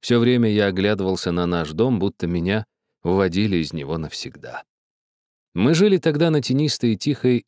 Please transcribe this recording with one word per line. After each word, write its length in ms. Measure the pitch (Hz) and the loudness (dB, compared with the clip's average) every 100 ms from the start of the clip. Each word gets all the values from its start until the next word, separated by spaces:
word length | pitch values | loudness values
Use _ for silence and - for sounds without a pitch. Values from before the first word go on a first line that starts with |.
Все 200 | - 120 | 0 2
время 300 | 117 123 113 | 4 2 2
я 160 | 104 101 | 2 0
оглядывался 640 | 92 101 104 95 92 - | 0 0 0 -2 -2 -2
на 140 | 87 87 | -2 0
наш 260 | 87 80 | -2 -4
дом, 260 | 78 123 113 | -2 0 0
будто 300 | 98 - 87 | -2 -4 -4
меня 380 | 87 85 107 107 _ _ _ | -4 -2 -4 -4 _ _ _
уводили 540 | 85 95 95 87 107 92 | -2 0 2 0 0 0
из 160 | 78 | -2
него 260 | 82 69 80 | -6 -8 -8
навсегда. 640 | 80 - - 73 - - - _ _ _ _ _ _ _ _ | -8 -10 -14 -16 -16 -16 -18 _ _ _ _ _ _ _ _
Мы 220 | 85 110 | 0 2
жили 220 | 160 208 185 | 4 4 4
тогда 340 | 165 147 170 | 2 2 2
на 100 | 151 | 2
тенистой 500 | 131 131 151 - 120 | 0 0 0 0 0
и 40 | 104 | 0
тихой 460 | - 143 127 123 | -2 0 2 0